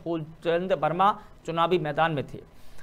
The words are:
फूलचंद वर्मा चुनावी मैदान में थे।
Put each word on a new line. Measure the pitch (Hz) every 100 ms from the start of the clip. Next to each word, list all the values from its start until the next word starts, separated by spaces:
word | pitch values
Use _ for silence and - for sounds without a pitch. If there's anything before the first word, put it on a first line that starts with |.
फूलचंद | - 170 151 - 175 170 185
वर्मा | 180 151 170 196 214 - - -
चुनावी | 165 165 180
मैदान | 156 147 165
में | 151 120
थे। | - - - - -